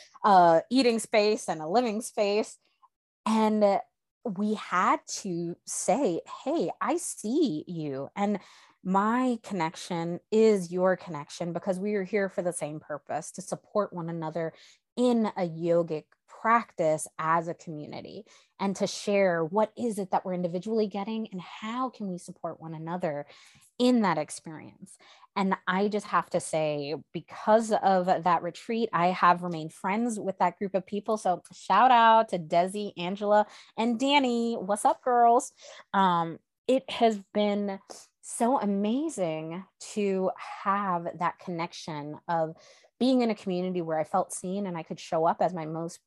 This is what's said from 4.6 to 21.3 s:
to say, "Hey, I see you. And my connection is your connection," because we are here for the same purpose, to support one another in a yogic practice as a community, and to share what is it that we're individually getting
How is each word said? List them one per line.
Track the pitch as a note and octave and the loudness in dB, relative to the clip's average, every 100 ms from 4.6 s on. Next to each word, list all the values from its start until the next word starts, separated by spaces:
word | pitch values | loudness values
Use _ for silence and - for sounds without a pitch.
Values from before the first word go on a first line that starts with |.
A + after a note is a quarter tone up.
| - F3+ G#3 D#4 - | -2 2 2 2 -2
to | - G3+ E3+ E3+ - - | -10 -6 -4 -6 -8 -10
say, | - - G#3 B3+ E3 - - | -6 0 2 2 -2 -6 -10
"Hey, | C4 D#4+ E3+ - | -4 -4 -4 -4
I | G#3 E4 | -4 -4
see | - - G#3+ C#4 C#4 D3+ - | -4 -8 -4 0 0 -2 -6
you. | E3 D3+ C3+ - - | -8 -6 -6 -8 -2
And | G3+ G3+ - - _ _ | -2 -2 -6 -20 _ _
my | F#3 F#3+ G#3+ A#3+ B3+ A#3 | 0 2 2 2 0 -2
connection | - G3 D#3+ - - E3+ E3+ F3 - | -4 -4 -4 -6 -6 -4 -4 -6 0
is | A3 A3 G#3 E3+ | 4 4 4 -2
your | F3+ F#3 F3+ | 0 2 0
connection," | - D3+ D3 - F3 | -4 -12 -12 -8 -6
because | E3+ - F#3 | -4 -4 -4
we | G#3 G#3 | -2 -4
are | |
here | F3+ G#3 G3 | -2 -2 -2
for | - | -2
the | F3 | -4
same | D#3+ D3+ D3+ | -4 -8 -10
purpose, | - D3 - C3+ E3 | -10 -12 -8 -8 -8
to | - | -14
support | - E3+ _ G#3+ G3 | -10 -10 _ -2 -2
one | F3 E3 | -4 -6
another | E3+ D#3+ F3 D#3+ - - _ _ - | -6 -6 -4 -6 -8 -20 _ _ 0
in | B3 A#3+ G#3+ - | 2 2 0 -2
a | F3+ | -4
yogic | D#3+ E3+ E3+ E3+ D#3 - _ _ | -2 2 2 2 -4 -8 _ _
practice | - A3 A#3 A3 - D#3+ D#3 - - | -4 2 2 2 -2 0 0 -4 -6
as | D#3+ E3+ E3+ | 0 0 0
a | |
community, | D#3+ - D3+ D3 E3 - F#3+ - _ _ - | -10 -12 -12 -12 -14 -14 -16 -18 _ _ -6
and | G3 F#3 | -4 -2
to | F#3+ | -4
share | - - G3+ F#3+ E3+ D#3+ | -4 -2 2 2 2 0
what | G3 G#3+ - | 0 -2 -2
is | A#3 G3+ | -6 -4
it | F#3 | -2
that | F#3 F#3+ | -2 -2
we're | |
individually | F3+ F3+ F3+ G#3+ A3 G#3 | -4 -2 -4 -2 -2 -2
getting | G3+ G#3 A3 A3 | -4 -6 -6 -8